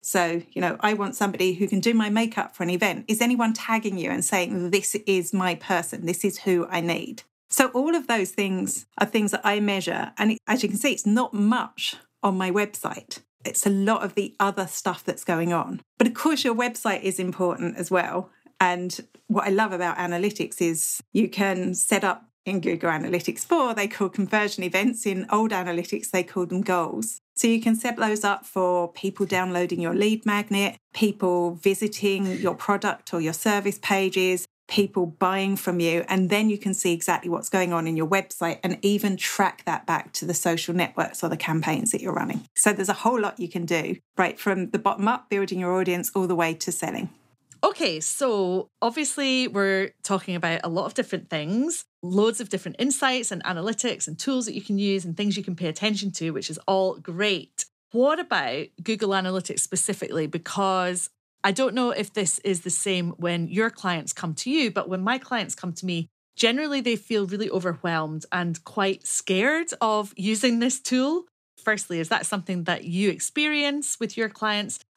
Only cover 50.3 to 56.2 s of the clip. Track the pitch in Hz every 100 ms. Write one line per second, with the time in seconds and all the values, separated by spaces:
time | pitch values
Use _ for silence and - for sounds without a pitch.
50.3 | 175 170 165 170 170 156 - 247 180 -
51.3 | 160 151 226 311 - - - 175 190 220
52.3 | 226 214 196 175 - 262 - 269 254 226
53.3 | 185 - 170 202 220 247 - - 160 269
54.3 | 254 226 - 202 196 202 190 175 165 208
55.3 | 196 190 170 170 156 214 208 202 -